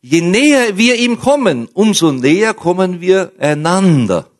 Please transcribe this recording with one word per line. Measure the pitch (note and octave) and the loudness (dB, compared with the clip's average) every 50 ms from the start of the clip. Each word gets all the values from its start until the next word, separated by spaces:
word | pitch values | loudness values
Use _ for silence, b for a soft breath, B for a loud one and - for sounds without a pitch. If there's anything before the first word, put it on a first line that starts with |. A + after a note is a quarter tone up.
je | _ B2+ C#3+ E3+ | _ -2 -2 -2
näher | E3+ F3 F#3 A3+ C#4 D4+ D4 C4+ A#3+ A3+ G3+ | 0 0 0 2 2 2 2 2 0 -2 -2
wir | F3+ A3+ B3 B3 | 0 0 0 2
ihm | A#3 A#3+ A#3+ A#3 A3+ | 0 0 -2 -2 -2
kommen, | - A#3+ C#4+ D4 C4 G3+ D3 A#2+ A#2 - | 0 0 0 0 0 -2 -2 -2 -8 -10
umso | _ - G#3 A3 G3+ - E3 D#3+ | _ 0 0 0 2 2 2 2
näher | C#3 B2+ B2 C3+ D#3 F#3+ G#3+ A3 G#3+ | 0 0 0 0 2 2 0 -2 -4
kommen | - - E3 F3+ F3+ F#3+ F#3 F3+ F3 | -4 -4 -4 -2 0 -2 -4 -4 -6
wir | E3+ F#3 F#3 F#3+ F#3 - _ _ | 0 0 0 0 0 -4 _ _
einander. | C3 D3 D3+ D3 D3+ D#3+ F3+ F#3+ F#3+ F#3 E3 C#3 A#2+ G2+ F#2 E2 - _ _ | -2 -2 -2 -2 -2 0 0 2 2 2 2 2 0 0 -2 -4 -4 _ _